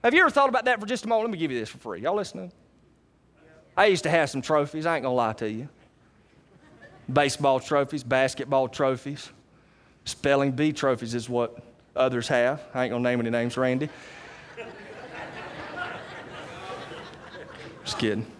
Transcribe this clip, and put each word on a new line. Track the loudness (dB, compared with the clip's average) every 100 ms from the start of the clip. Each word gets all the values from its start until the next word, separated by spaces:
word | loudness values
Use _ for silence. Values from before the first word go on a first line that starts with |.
Have | 6
you | 6
ever | 6
thought | 6 4
about | 4 2
that | 0
for | 0
just | -4 0
a |
moment? | 0 0
Let |
me | -2
give | -2
you | -2
this | -6
for | -8
free. | -8 -4
Y'all | -2
listening? | -2 -4 -10 -14 -16 _ _ _ _ _ _ _ _ -20 -20 _
I | 4 6
used | 6
to | 4
have | 4 2
some | -2
trophies, | 2 2 2 -2
I | -2 0
ain't |
gonna | 0
lie | 2 0
to | 0 -4
you. | -6 -10 _ _ _ _ _ _ _ _ _ -20 -20 -20 -16 0
Baseball | 4 4 4 4 2
trophies, | 2 2 2 -4
basketball | 0 2 2 0 0 2 2
trophies. | 0 0 0 -6 -10 -14 -20 _ _ _ _ _ _
Spelling | -12 -2 4 4 4
bee | 2 0
trophies | 2 0 0 -2
is | -6 -2
what | -2 -2 -4 -20 -20 _ 0
others | 2 2 2
have. | 2 4 0 -6
I | -4
ain't | -2
gonna | 0
name | 0 2
any | 0
names, | 0 0 0
Randy. | 0 0 -2 -8 -18 -18 -18 -18 -18 -16 -16 -16 -16 -16 -14 -14 -12 -12 -12 -12 -12 -8 -8 -8 -12 -14 -14 -14 -14 -14 -12 -12 -12 -14 -14 -16 -18 -16 -16 -16 -16 -14
Just | -8 -2
kidding. | -2 -2 -6